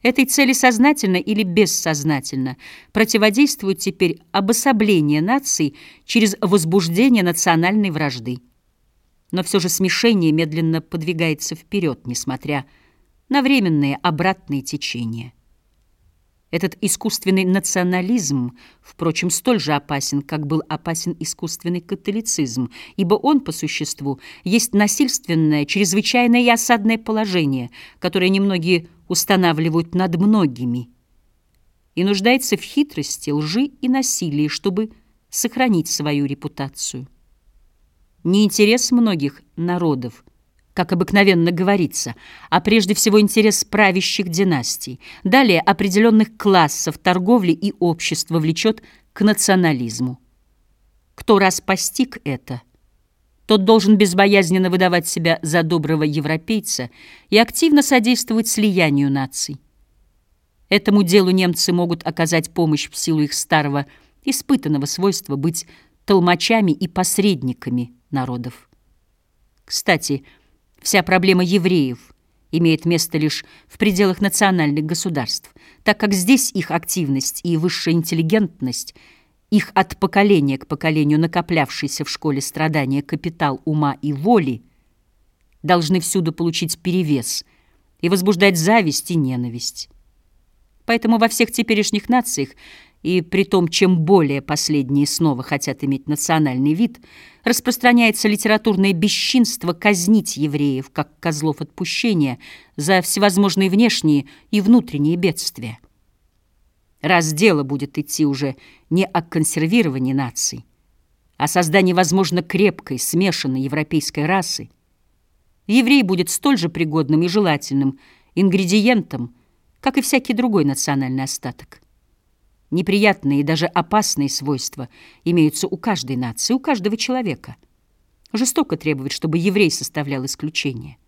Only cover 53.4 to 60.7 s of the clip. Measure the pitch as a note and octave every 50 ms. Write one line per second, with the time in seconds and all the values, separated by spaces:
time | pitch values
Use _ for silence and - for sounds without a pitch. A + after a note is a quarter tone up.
53.4 | _ - G#3+ G#3 F#3+ G3+ A3+ A3 F#3+ G3+ G#3+ F#3+ G#3+ F#3+ F3 F#3+ G3 G3+ G3+ G3
54.4 | F#3 D#3+ F#3 F#3+ F#3 F#3 F3+ F3+ F#3 F3+ F3 F3 E3 - - E3+ D#3+ E3 E3 -
55.4 | - D#3 D#3 F3 D#3 D#3+ F3 E3+ C#3+ D3 D#3+ D#3 D3+ D3+ D3 D#3 C#3+ D3+ D#3+ D#3+
56.4 | E3 - A3+ G#3 G#3 - - - B2+ A#2 _ - - - - - _ _ G3 G#3+
57.4 | A#3 A3 - - E4 E4 D4 C#4+ C#4 - C#4 B3 G#3 A#3+ B3 - - - A3 A3+
58.4 | A3 - - - G#3+ G#3 F#3 F#3 E3 D3+ C#3+ C#3 C#3+ C#3 C3+ C#3 C3+ C3 - -
59.4 | - - C#3+ - _ _ _ _ _ _ _ _ _ _ _ _ _ _ _ _
60.4 | _ _ _ _ _ _